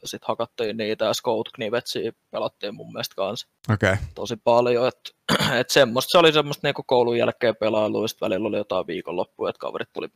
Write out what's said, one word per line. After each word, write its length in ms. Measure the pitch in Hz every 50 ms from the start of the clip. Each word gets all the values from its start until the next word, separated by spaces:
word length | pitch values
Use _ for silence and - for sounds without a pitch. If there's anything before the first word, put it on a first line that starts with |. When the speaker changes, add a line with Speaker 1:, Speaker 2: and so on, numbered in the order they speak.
| -
Speaker 1:
sit 200 | - - 107 -
hakattiin 520 | - 113 - 117 - _ - 117 104 104
niitä 280 | 113 110 104 110 - 113
ja 80 | 107 113
Scout-knivetsiä 1000 | - - 123 113 110 113 - - - 117 104 113 120 - - - 120 90 113 - _ _ _
pelattiin 440 | - 113 110 113 - _ - 101 -
mun 180 | 156 - - 110
mielestä 220 | 107 117 - -
kans 320 | - 98 95 107 123 - - _ _ _ - 113
Speaker 2:
Okei. 240 | - - 95 95 98 - - -
Speaker 1:
tosi 220 | - 104 104 120
paljon, 520 | 107 _ 120 117 120 123 123 123 117 123 127
et, 260 | - _ _ - _ _ _ - 160
<clears throat> 280 | - 143 156 135 117
et 100 | 127 -
semmoista, 400 | - 151 139 117 113 127 131 -
se 80 | - 185
oli 140 | 165 160 151
semmoista 340 | 156 147 143 143 - -
niinku 160 | 147 135 - -
koulun 320 | - 135 123 120 120 120 117
jälkeen 380 | 117 - 113 - - 117 107
pelailua, 520 | - 104 107 110 110 107 104 110 104 104 110
sit 120 | - -
välillä 280 | - 101 104 92 110 110
oli 80 | 104
jotain 300 | 101 104 - 101 92 87
viikonloppuja, 640 | - 85 90 - - 85 87 95 - _ - 107 87
et 80 | - -
kaverit 340 | - 64 - - - - _
tuli 160 | - - - -